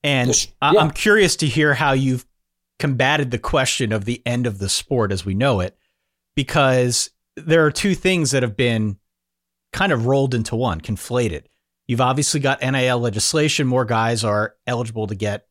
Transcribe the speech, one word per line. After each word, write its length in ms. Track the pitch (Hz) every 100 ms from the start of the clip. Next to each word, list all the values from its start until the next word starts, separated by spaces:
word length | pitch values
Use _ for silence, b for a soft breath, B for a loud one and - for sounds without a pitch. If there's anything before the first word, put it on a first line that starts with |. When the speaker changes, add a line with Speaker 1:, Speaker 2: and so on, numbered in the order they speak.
Speaker 1:
And 260 | 147 139 123
Speaker 2:
Yes. 180 | 151 - -
Speaker 1:
I, 140 | 143
Speaker 2:
Yeah. 60 | 196
Speaker 1:
I'm 100 | 165
curious 460 | - 214 214 185 -
to 100 | 156
hear 300 | 117 151 131
how 160 | 147
you've 340 | 135 135 127 - _ _ _ _ _
combated 500 | 147 127 131 156 135
the 80 | 117
question 540 | - 147 131 - 120
of 140 | 107 101
the 180 | 120 -
end 220 | 120 123
of 100 | 101
the 120 | 98
sport 420 | - - 127 107
as 120 | 95
we 120 | 98 95
know 240 | 139 107
it, 180 | 90 _ _ _ _ _ _ -
because 760 | 135 156 135 127 123 120 - _ _ -
there 280 | 156 165
are 80 | 151
two 220 | 147 208
things 380 | 180 185 180 143
that 100 | 131
have 160 | 123 101
been 400 | 120 113 107 98 _ _ _ _ _ _ _
kind 200 | - 196
of 160 | 135 117
rolled 260 | 139 135
into 220 | 123 110 117
one, 260 | 123 82
conflated. 600 | - 107 - 123 117 76 _ _ _ _ -
You've 140 | 117
obviously 380 | 127 131 143 156
got 240 | 135 135
N 100 | 131
I 120 | 135 127
L 120 | 123
legislation. 680 | 120 104 - 160 151 - 135
More 180 | 127 117
guys 380 | 113 113 117
are 320 | 110 104 107 _ -
eligible 400 | 120 120 113 107
to 80 |
get 320 | 101 104 98 _